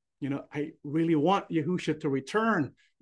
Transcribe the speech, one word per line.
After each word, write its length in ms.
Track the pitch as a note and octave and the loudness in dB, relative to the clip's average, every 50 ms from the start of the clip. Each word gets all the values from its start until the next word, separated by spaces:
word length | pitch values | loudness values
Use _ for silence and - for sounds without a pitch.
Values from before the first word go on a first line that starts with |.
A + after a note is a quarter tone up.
| _ _ _ - | _ _ _ -8
you 100 | C#3+ C3+ | -6 -4
know, 160 | C#3 C#3 - - - | -4 -4 -6 -8 -6
I 200 | D3 D3+ D#3+ - _ - | -6 -6 -6 -8 _ -12
really 320 | D3 C#3 E3 E3 E3 E3 | -6 -2 0 2 2 2
want 340 | D3+ C#3+ F3 G3 F#3+ - - | 4 4 4 4 2 0 -2
Yahushua 500 | E3 D#3+ C#3+ D#3+ F3+ F3 - E3 D#3 D3+ | -2 -2 0 0 -2 -2 0 -2 -4 -2
to 80 | - D3 | -2 -2
return, 640 | C3+ C3 C3+ - - G#3+ A3+ A3+ G#3+ F3 C#3 - - _ _ _ _ _ | -2 -2 -4 -2 -2 0 2 2 2 2 0 -2 -4 _ _ _ _ _